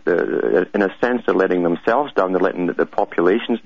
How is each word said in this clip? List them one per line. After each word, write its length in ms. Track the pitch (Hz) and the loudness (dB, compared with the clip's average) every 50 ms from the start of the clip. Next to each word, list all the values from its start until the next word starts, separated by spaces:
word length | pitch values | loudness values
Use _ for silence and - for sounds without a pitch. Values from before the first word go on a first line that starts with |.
| - - | 0 0
uh, 540 | 87 87 - - - - - 57 - 92 90 - - | 0 0 0 0 -2 -2 0 0 2 0 0 0 0
in 60 | 104 | 0
a 80 | 101 95 - - - | -2 -2 -2 -2 -2
sense, 180 | 120 123 120 113 | -2 -2 -2 -2
they're 80 | - 92 | 0 0
letting 280 | 95 95 95 92 90 85 | 2 2 2 2 0 0
themselves 480 | 85 85 80 - - 113 131 147 139 - | 0 -2 0 0 0 0 0 0 -2 -2
down, 180 | - 95 92 95 | -2 0 0 0
they're 80 | 92 | 0
letting 280 | 92 95 - 87 90 85 | 0 0 0 -2 -2 -2
the, 40 | - | -2
the 140 | - 82 | -2 -4
populations 720 | - - - 101 - - - 85 85 98 117 117 - 120 110 - | -2 -2 -4 -4 -2 -2 0 2 2 2 2 0 -2 -4 -2 0